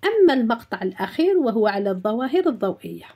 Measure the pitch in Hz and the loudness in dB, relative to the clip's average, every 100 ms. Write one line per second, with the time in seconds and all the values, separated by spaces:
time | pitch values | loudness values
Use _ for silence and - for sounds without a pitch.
0 | 392 453 359 269 226 233 - 190 190 185 | 0 4 6 6 2 -2 -4 -6 -6 -6
1 | 190 - 339 370 262 220 208 202 202 190 | -8 0 2 2 0 0 0 0 -2 -2
2 | 196 220 262 311 359 226 196 175 170 170 | -2 -4 -2 0 0 -2 -4 -4 -10 -16
3 | - | -18